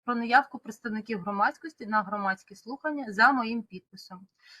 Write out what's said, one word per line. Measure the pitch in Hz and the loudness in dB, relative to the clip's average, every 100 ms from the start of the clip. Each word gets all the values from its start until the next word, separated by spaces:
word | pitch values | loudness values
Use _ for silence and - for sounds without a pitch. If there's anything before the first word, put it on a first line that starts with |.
| - | -6
про | 240 | -4
неявку | 233 233 - 247 | 4 4 4 -4
представників | - - 233 214 208 214 | -14 -12 -6 -6 -4 -6
громадськості | 185 202 226 - 330 - 208 | -2 2 0 0 -12 -14 -4
на | 214 | -2
громадські | 196 208 196 190 - 196 | -2 -2 -2 -4 -8 -20
слухання | 220 277 311 294 233 | -14 -8 -6 -6 -4
за | 196 240 | 4 4
моїм | 262 226 233 | 4 0 -4
підписом. | 220 185 - 185 - 185 190 _ - - | -8 -14 -16 -20 -18 -18 -20 _ -20 -20